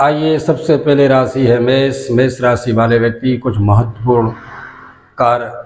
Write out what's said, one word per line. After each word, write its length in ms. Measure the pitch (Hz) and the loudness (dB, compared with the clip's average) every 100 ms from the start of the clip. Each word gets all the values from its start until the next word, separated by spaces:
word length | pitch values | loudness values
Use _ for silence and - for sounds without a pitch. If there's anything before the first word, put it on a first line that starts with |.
आइए, 360 | 143 151 156 151 | 0 0 0 0
सबसे 380 | - 151 - 147 | -2 -2 0 0
पहले 300 | 151 143 139 | 2 2 4
राशि 380 | 131 127 135 123 | 2 0 0 2
है 100 | 120 | 2
मेष। 480 | 120 135 135 127 - | 2 0 0 -4 -2
मेष 280 | 120 131 127 | 0 0 0
राशि 300 | 123 117 127 | 0 0 0
वाले 280 | 110 117 117 | 0 2 2
व्यक्ति 360 | 117 113 131 123 | 0 -2 -2 -2
कुछ 200 | 131 104 | -2 -2
महत्वपूर्ण 680 | 101 104 117 - 120 120 113 113 - - - - - - _ - | 2 2 0 -4 0 2 0 -4 -16 -18 -20 -20 -20 -20 _ -2
कार्य 320 | 120 120 117 - | 0 0 -4 -12